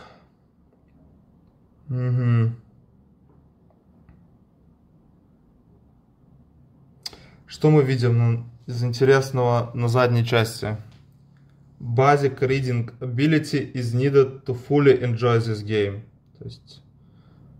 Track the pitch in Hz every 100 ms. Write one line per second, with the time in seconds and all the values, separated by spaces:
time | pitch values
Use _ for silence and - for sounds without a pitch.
0 | - - _ _ _ _ _ _ _ _
1 | _ _ _ _ _ _ _ _ - 127
2 | 127 123 120 117 113 117 - _ _ _
3 | _ _ _ _ _ _ _ _ _ _
4 | - - _ _ _ _ _ _ _ _
5 | _ _ _ _ _ _ _ _ _ _
6 | _ _ _ - _ _ _ _ _ _
7 | - - - - - - 156 151 131 131
8 | 120 117 117 117 - - - 120 123 117
9 | 135 135 135 135 120 120 117 120 117 123
10 | 123 120 117 117 110 - 107 107 - -
11 | _ _ _ _ _ _ _ - 120 120
12 | 135 147 135 - 131 135 127 120 117 -
13 | 127 120 151 156 156 143 - 127 117 120
14 | 139 139 127 - - 120 - 143 139 123
15 | 123 110 120 117 113 107 104 107 101 98
16 | - _ _ - 113 - - - - _
17 | _ - _ - - -